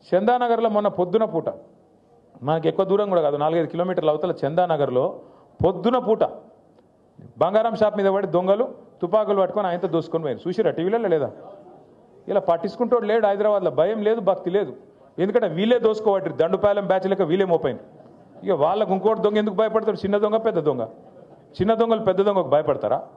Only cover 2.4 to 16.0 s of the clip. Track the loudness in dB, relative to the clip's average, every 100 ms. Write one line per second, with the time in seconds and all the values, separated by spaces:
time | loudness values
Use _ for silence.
2.4 | -4 0 0 0 0 2 2 2 0 0
3.4 | 0 0 -2 -2 -2 0 0 0 -2 -4
4.4 | -2 0 0 0 0 0 0 -4 -16 -20
5.4 | _ _ 0 2 0 0 2 0 0 -4
6.4 | -20 -20 _ _ _ _ _ _ -20 -2
7.4 | 2 2 0 2 0 2 0 0 0 0
8.4 | 2 2 2 -4 -20 -8 0 0 2 0
9.4 | 0 0 -2 -2 -2 -2 -2 -4 -4 -6
10.4 | -6 0 0 0 -2 -2 0 0 -2 -8
11.4 | -20 -20 -20 -20 -20 -20 _ -20 -4 -2
12.4 | 0 -2 -2 -4 0 0 2 0 2 0
13.4 | 0 0 -2 0 0 0 0 0 0 -2
14.4 | 0 -2 -2 -8 -20 _ -20 -4 0 0
15.4 | 0 -2 2 2 2 0